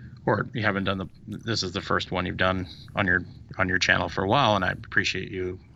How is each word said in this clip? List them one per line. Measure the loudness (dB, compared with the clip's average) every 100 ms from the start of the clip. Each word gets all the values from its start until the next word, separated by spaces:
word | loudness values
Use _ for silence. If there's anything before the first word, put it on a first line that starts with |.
| -16 -6
or | 0 0 0
you | -2
haven't | 0 0
done | 0 -2
the, | -4 -10 -12
this | -8 -4 -2
is | -2
the | -4
first | -2 -2 0
one | -2
you've | -2 2
done | 2 2 -2 -10 -8
on | 0 2
your, | 2 0 -10 -12 -2
on | 0
your | 2
channel | 4 4 2
for | 0
a | 2
while, | 4 6
and | 4
I | 2
appreciate | -2 -2 0 0 -2 -6
you | -6 -6 -6 -14